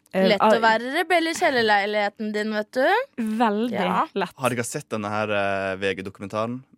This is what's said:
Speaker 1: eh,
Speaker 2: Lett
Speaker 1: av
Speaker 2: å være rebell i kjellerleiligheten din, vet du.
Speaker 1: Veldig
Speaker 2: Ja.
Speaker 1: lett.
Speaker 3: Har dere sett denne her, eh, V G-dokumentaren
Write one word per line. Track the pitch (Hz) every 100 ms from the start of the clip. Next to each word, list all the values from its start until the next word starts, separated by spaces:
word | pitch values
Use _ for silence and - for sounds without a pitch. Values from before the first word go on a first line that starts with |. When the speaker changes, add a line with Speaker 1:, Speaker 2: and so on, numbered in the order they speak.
| _
Speaker 1:
eh, | 185 226
Speaker 2:
Lett | 202
Speaker 1:
av | 220 220
Speaker 2:
å |
være | 226 220 247 294
rebell | 349 349 330
i | 311
kjellerleiligheten | 349 254 226 202 202 208 202 - 214
din, | 214 214 214
vet | 208
du. | 254 285 415 554 -
Speaker 1:
Veldig | 220 214 233 208 240 -
Speaker 2:
Ja. | 180 202 311 202
Speaker 1:
lett. | 180 -
Speaker 3:
Har | 127
dere | 120
sett | 117 151 -
denne | 110 104
her, | 107 107
eh, | 101 98 98 98 92
V | 98 95
G-dokumentaren | 98 - 101 107 113 127 131